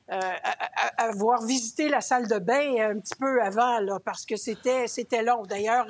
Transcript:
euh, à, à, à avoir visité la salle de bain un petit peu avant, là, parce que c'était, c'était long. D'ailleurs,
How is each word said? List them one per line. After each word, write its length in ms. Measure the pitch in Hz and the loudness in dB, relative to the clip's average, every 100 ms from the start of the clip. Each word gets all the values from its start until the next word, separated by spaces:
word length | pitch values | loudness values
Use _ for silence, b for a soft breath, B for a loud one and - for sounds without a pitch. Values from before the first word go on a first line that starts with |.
| - | -8
euh, 60 | 190 | -4
à, 320 | 185 180 - | -2 -2 -4
à, 540 | - - - 233 - | -2 -4 -2 -2 0
à 40 | 226 | -2
avoir 300 | 202 220 240 | 2 2 2
visité 440 | 226 262 226 - 302 | 2 -2 -2 -2 2
la 120 | 269 | 0
salle 260 | - 254 220 | 2 0 2
de 120 | 214 | 0
bain 340 | 180 269 294 240 | 2 2 2 2
un 180 | 214 208 | 0 -2
petit 160 | - | -6
peu 260 | - 269 254 | -4 0 2
avant, 360 | 202 208 247 233 | 2 2 2 2
là, 220 | 196 190 | 0 -2
parce 220 | - 196 - | -6 -8 -6
que 80 | |
c'était, 540 | 214 - 208 254 254 240 | -6 -6 -4 0 0 -2
c'était 340 | - 233 233 | -4 -2 0
long. 220 | 226 240 | 2 0
D'ailleurs, 420 | 196 202 214 240 | -2 -4 2 2